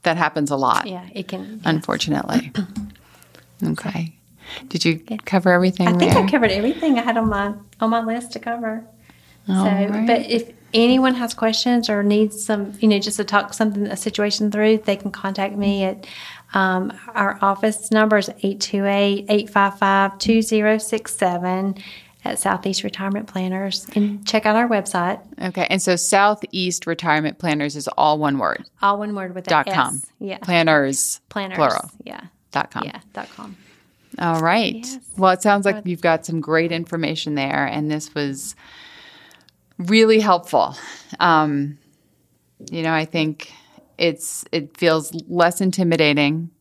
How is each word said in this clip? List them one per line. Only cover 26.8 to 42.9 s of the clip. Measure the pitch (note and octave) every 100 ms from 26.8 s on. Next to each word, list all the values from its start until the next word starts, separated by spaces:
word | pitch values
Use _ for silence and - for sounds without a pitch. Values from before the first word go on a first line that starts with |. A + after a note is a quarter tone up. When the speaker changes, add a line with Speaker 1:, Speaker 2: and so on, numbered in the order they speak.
| -
Speaker 1:
Retirement | E3 E3+ D3+ D3+ -
Planners | F3 D3+ D3 D3
is | C#3+
all | - D3+ D3+
one | D3+ C#3
word. | F2 - - _
Speaker 2:
All | G3+ G3+
one | G#3 G3+
word | F#3 F3+
with | F3+
a |
Speaker 1:
dot | D#3 E3+
com. | F#3 C3 C#3+
Speaker 2:
S. | - _
Yeah. | G3+ F#3+
Speaker 1:
Planners, | F3 F3 E3 D#3 C3+ C#3 - - _
Speaker 2:
Planners. | G#3+ G3 F#3
Speaker 1:
plural. | C#3+ G2 - -
Speaker 2:
Yeah. | - - - _ _
Speaker 1:
Dot | C#3+ -
com. | - -
Speaker 2:
Yeah, | - -
dot | - - -
com. | G#3 F#3+ _ _ _ _ _ -
Speaker 1:
All | F3 E3
right. | E3 G3+ G#3+ A3+
Speaker 2:
Yes. | B3 C4 - -
Speaker 1:
Well, | F#3+
it | F#3
sounds | G#3 G3+ G3
like | G#3
Speaker 2:
Good. | G3
Speaker 1:
you've | F3
got | E3+ D#3+
some | E3 E3
great | D3 D#3+ E3
information | E3 E3 E3+ D3+ D#3+ -
there, | D3 C#3 C#3+ C#3
and | D3+ D3+
this | D3+ D3+
was | - C#3+ C3+ - - - - - - - - - _ _ _ _ -
really | F3 G#3+ A3 A3
helpful. | G#3+ F3 F3 C#3 D2+ C#3 - - - -
Um, | F3 D#3+ D3+ C#3+ C#3+ C#3+ _ _ _ _ _ _ _ _ -
you | E3+
know, | D#3+